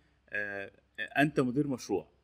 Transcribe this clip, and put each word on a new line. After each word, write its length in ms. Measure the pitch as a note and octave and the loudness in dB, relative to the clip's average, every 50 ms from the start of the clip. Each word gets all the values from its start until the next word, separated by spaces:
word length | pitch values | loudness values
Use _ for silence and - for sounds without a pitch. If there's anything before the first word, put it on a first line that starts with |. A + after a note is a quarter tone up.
| _ _ _ _ _ - | _ _ _ _ _ -8
آه، 440 | - G#2 G#2 G2+ G2+ G2+ G2 - - - _ _ _ - G#2+ - - C3+ | -6 -6 -6 -4 -6 -8 -8 -10 -14 -20 _ _ _ -10 -10 -4 2 4
أنت 220 | C#3+ D#3 D3 - | 4 4 4 2
مدير 260 | C3+ B2 A#2+ C#3+ D3 | 2 2 2 0 0
مشروع، 420 | C#3+ C3 A#2 - - G#2 F2 D2 - _ _ | 0 -2 -6 -2 0 0 0 0 -4 _ _